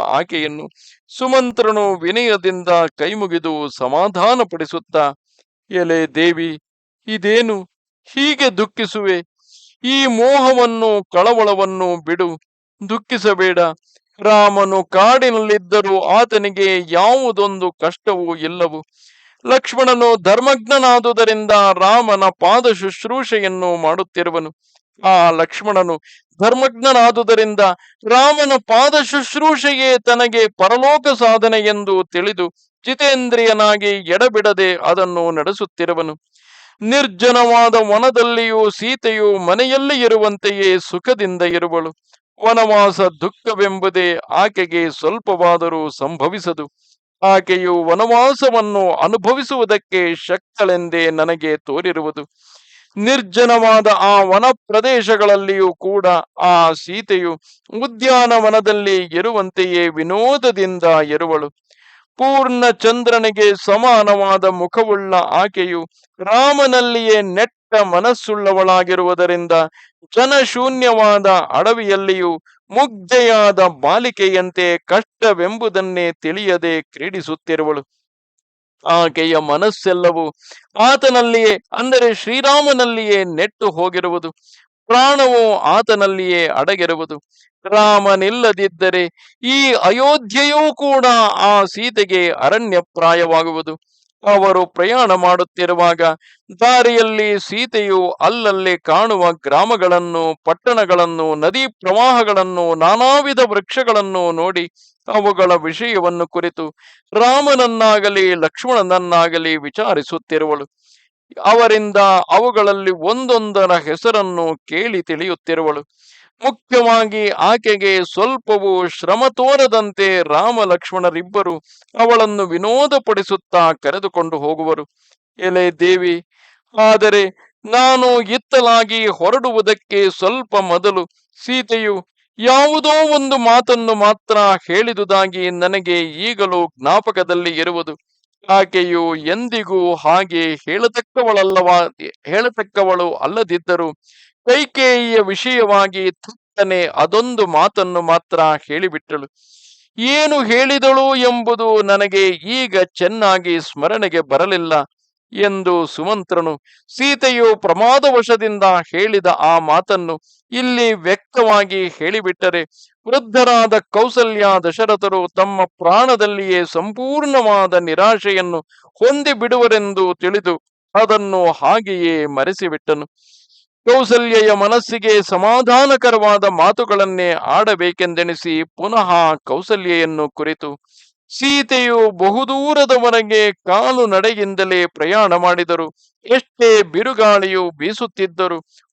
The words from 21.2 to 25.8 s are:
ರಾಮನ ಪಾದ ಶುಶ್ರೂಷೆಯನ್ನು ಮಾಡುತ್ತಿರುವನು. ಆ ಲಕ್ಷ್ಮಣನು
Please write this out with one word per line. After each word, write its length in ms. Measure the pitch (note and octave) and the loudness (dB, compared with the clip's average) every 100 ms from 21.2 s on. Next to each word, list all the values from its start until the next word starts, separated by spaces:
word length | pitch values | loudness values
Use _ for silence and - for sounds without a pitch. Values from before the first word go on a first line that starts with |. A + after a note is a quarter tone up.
| A3 G#3+ G#3+ | 0 0 2
ರಾಮನ 760 | G#3 G3 F3+ F#3+ A#3 A3 G3 F#3+ - | 4 4 4 4 4 2 2 0 2
ಪಾದ 320 | A3+ B3 A#3+ | 2 4 2
ಶುಶ್ರೂಷೆಯನ್ನು 1040 | F3+ F#3+ - A3+ C4 A#3 A3 F#3+ F#3 F3+ E3+ | 0 -4 -8 -6 -6 -4 -2 -2 -4 -4 -2
ಮಾಡುತ್ತಿರುವನು. 720 | D#3+ F3+ F3+ F3 E3+ E3 D#3+ - _ _ _ _ | 0 -2 -4 -6 -4 -4 -6 -12 _ _ _ _
ಆ 260 | F#3+ F3+ E3+ | 2 4 4
ಲಕ್ಷ್ಮಣನು 680 | D#3+ E3 - G#3 F#3+ | 2 -2 -4 -2 0